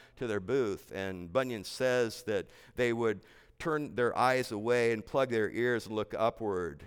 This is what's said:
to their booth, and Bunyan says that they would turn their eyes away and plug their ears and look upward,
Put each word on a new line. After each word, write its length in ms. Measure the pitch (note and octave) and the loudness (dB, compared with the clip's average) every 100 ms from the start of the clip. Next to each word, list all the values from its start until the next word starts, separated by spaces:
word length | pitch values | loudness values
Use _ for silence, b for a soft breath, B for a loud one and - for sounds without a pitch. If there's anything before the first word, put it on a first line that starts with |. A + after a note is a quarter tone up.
| B - | B -8
to 100 | B2 | -4
their 140 | G#2 | -2
booth, 500 | F#2 C3+ A2+ F2 - | 0 0 2 -2 -6
and 360 | F#2+ G2 F#2 F2 | -6 -6 -6 -2
Bunyan 340 | F2 C3 A2+ | -2 -2 -4
says 580 | F#2 - B2+ B2 A2+ - | -8 -2 2 2 0 -2
that 240 | - G2+ E2+ B B - | -2 -2 -2 B B 0
they 180 | A#2+ | 0
would 260 | A#2 A2+ G2 B B B _ | 2 0 0 B B B _
turn 360 | E3 D#3 D3 | -2 -2 -2
their 220 | G#2+ A#2+ - | 0 0 4
eyes 360 | B2 C3 B2 | 2 2 0
away 400 | G#2+ A2 B2 A#2 | -2 2 4 4
and 120 | A2 | 2
plug 240 | - C#3 C3 | 0 0 2
their 220 | A2+ G#2 | 2 0
ears 340 | G#2+ B2 A#2 | 2 2 2
and 100 | G2 | -2
look 200 | G#2+ G#2 - | -4 -4 0
upward, 640 | A2+ - A2 F#2 E2+ D2 | 0 0 -4 -2 -4 -8